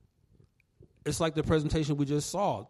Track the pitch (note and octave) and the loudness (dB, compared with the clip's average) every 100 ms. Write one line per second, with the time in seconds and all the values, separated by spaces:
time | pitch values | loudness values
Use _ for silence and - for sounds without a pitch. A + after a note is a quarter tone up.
0 | _ _ _ - - _ _ _ - _ | _ _ _ -20 -20 _ _ _ -20 _
1 | D3+ - E3 D#3 A#2+ D#3+ D3 D#3+ D3 D3 | -6 0 0 0 2 2 2 0 0 0
2 | C#3 D3 C#3+ F3 F#3+ G#2+ | 0 0 -2 -2 -2 -2